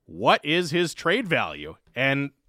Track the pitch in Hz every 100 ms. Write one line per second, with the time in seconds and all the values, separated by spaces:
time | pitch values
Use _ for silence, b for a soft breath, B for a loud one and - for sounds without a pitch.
0 | - 82 123 214 147 170 175 170 170 -
1 | 165 214 202 135 92 73 76 - _ 120
2 | 135 139 139 _